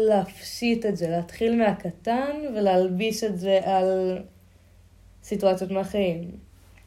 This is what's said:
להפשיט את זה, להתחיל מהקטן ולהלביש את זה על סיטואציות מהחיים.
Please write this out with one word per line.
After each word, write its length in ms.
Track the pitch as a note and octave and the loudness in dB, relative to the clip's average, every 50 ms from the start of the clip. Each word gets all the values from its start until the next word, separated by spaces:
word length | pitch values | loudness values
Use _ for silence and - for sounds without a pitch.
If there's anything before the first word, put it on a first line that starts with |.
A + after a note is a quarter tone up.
| A3 G#3+ | 4 4
להפשיט 760 | G#3 G3 F#3 - - - - - - - A#3+ A#3 A#3 A3+ A3 | 4 2 0 -2 -8 -16 -16 -14 -10 -4 0 0 0 0 0
את 100 | G#3 F#3+ | -2 -2
זה, 120 | D#3+ E3+ D#3+ | -2 -2 -2
להתחיל 480 | E3 F3 E3+ - - - A3+ A3+ A#3 | -2 -2 -4 -6 -6 -2 0 0 2
מהקטן 800 | A#3 A3+ G3+ F3+ - - F3 - - - A3 A#3 B3+ C4+ C#4+ D4 D4+ D4+ C#4 A3+ | 4 2 2 2 -2 -6 -8 -8 -6 -4 -2 -2 -2 -2 -4 -6 -6 -6 -6 -2
ולהלביש 680 | G#3 G3+ F#3+ F#3 F3+ F#3 F#3 F3+ F3+ A3 A3 G#3+ - A3+ | 0 2 4 4 4 4 2 0 0 0 -2 -2 -2 -4
את 140 | G#3+ F#3+ F3 | -4 -4 -2
זה 220 | F#3 G3 F#3+ F#3+ F#3 | 0 2 2 2 4
על 540 | F#3+ G3 F#3 F#3 F#3+ F#3+ F#3 F#3 F#3 F#3 F#3+ G3+ - _ - _ _ _ _ _ _ - - - - - - - - - - - | 4 2 4 4 2 2 2 0 0 -2 -4 -8 -14 _ -20 _ _ _ _ _ _ -20 -20 -20 -20 -20 -20 -20 -20 -20 -18 -8
סיטואציות 460 | - G#3 G3 G3 F#3+ F#3 F#3 F#3+ F#3 | -6 -4 2 2 2 2 2 -2 -4
מהחיים. 600 | G3 F#3+ F#3+ F#3+ - G#3 G3 F3+ E3 E3+ F3 F3 F#3+ - - - - - - - - - - | -2 -4 -4 -2 -2 0 0 0 -2 -4 -8 -12 -14 -16 -20 -20 -20 -20 -20 -20 -20 -20 -20